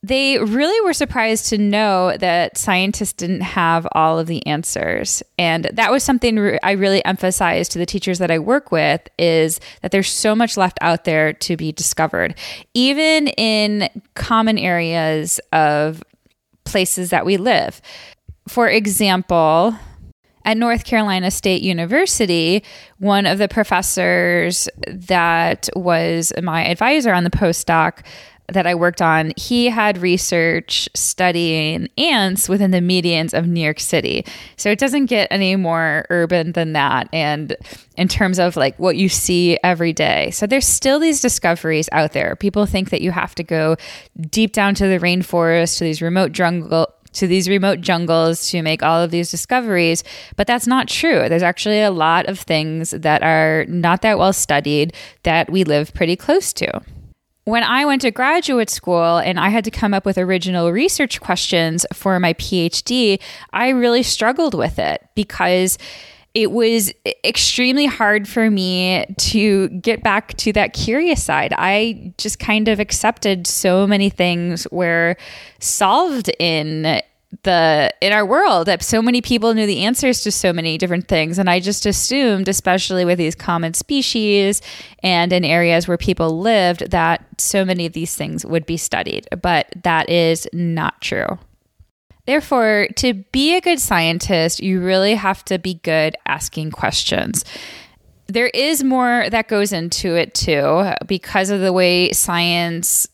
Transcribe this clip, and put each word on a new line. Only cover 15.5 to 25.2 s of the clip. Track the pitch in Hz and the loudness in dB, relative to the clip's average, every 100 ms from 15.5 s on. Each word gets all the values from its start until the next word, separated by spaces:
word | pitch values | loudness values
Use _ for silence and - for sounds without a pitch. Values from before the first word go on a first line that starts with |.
of | 160 151 147 151 160 - _ _ _ _ _ | 2 2 2 0 -4 -16 _ _ _ _ _
places | - 202 185 - 180 | -6 -2 0 -2 -2
that | 175 - | -2 0
we | 196 | 0
live. | 214 208 - - - - - - - - - | 2 0 0 -8 -20 -20 -20 -20 -20 -20 -8
For | - 233 | 0 2
example, | 214 208 185 208 185 185 175 160 160 202 220 - - - - _ _ | 2 0 0 2 0 2 2 4 4 2 -2 -12 -20 -20 -20 _ _
at | - 220 | -2 0
North | 233 233 | 0 0
Carolina | - 233 208 185 185 | 0 0 2 0 -2
State | - 202 185 | -2 0 0
University, | 185 170 170 269 370 - 208 170 165 196 - - - _ | 0 -2 0 0 0 0 0 2 2 0 -2 -20 -20 _
one | 196 202 | 2 2
of | 202 196 | 2 0
the | 202 | 0
professors | - 202 180 190 - 180 180 175 175 170 180 - - - | 0 0 0 0 0 2 2 2 2 0 -2 -6 -8 -12
that | 185 175 180 | -12 -2 2